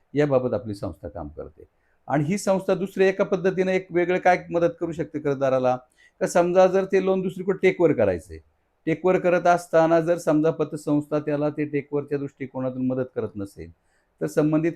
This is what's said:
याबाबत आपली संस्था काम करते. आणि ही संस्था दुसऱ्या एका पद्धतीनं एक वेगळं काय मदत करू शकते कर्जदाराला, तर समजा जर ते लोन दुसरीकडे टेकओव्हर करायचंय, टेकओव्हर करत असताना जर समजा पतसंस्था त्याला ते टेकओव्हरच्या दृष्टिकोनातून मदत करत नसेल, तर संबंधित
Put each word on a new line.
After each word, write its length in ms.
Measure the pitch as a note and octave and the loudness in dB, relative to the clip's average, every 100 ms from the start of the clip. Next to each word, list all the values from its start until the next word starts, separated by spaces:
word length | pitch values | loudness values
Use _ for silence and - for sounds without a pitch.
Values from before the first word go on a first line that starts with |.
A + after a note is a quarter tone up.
| _ | _
याबाबत 400 | C#3 D3 C3 B2 | 0 2 2 0
आपली 220 | G#2+ G#2+ G2+ | -4 -6 -8
संस्था 320 | G2 E2+ D#2 | -10 -10 -12
काम 200 | F2 D2+ | -12 -14
करते. 360 | D2 C#2 _ - _ _ _ - | -14 -16 _ -20 _ _ _ -6
आणि 160 | C#3+ | -4
ही 140 | D3 G3+ | -2 -2
संस्था 380 | G3+ F#3+ F#3+ F3+ | 0 -2 0 -2
दुसऱ्या 320 | F#3+ - F#3+ | -2 0 0
एका 160 | F#3+ | 2
पद्धतीनं 480 | G3+ F#3+ F#3 F3 F#3 | -2 0 -2 0 0
एक 160 | F#3 F#3 | -2 -2
वेगळं 280 | E3+ F3 F3+ | -2 0 2
काय 280 | F#3 F3+ E3+ | 2 2 0
मदत 220 | E3+ E3+ E3+ | 0 0 -2
करू 120 | E3+ | -8
शकते 280 | D#3+ D#3 D3 | -6 -8 -4
कर्जदाराला, 580 | C#3+ C3+ C3+ C3 B2+ B2+ _ _ _ - | -4 0 0 2 0 -2 _ _ _ -6
तर 40 | F3+ | -2
समजा 420 | F3+ F3 F3+ F#3 | 2 4 6 6
जर 180 | F#3+ F#3+ | 4 2
ते 200 | F#3+ F#3 | 0 2
लोन 160 | F#3+ | 0
दुसरीकडे 360 | F#3 - F#3 F#3+ | -2 -6 -4 0
टेकओव्हर 340 | F#3 - E3 B2 | 2 4 2 4
करायचंय, 420 | G2+ F2 - D#2+ _ _ _ _ - | 2 0 -6 -20 _ _ _ _ -4
टेकओव्हर 340 | D#3 F#3 F#3 | 0 2 2
करत 280 | F3+ F3 F3 | 2 2 4
असताना 540 | E3+ - E3 D#3+ E3+ | 2 2 2 4 4
जर 160 | D#3+ E3+ | 2 -2
समजा 340 | E3+ D3+ D#3 | 2 2 2
पतसंस्था 680 | D#3+ D3+ D3+ - D3 D3 D3+ | 0 -4 -6 -2 -2 0 -4
त्याला 300 | D3 D3 D3 | -2 -2 -2
ते 160 | D3 D3 | -4 -4
टेकओव्हरच्या 520 | C#3+ - C#3+ C3+ C#3+ | -4 -4 -6 -4 -6
दृष्टिकोनातून 680 | C#3 - C3 C3 C3 C3 B2+ | -6 -10 -10 -6 -6 -2 -2
मदत 200 | B2+ B2+ B2 | -2 -4 -6
करत 140 | A2 G#2 | -8 -8
नसेल, 360 | G2 - E2 - _ _ _ - | -12 -12 -18 -18 _ _ _ -8
तर 60 | D#3 | -4
संबंधित 440 | D#3 D3+ D#3 E3 | 0 2 2 0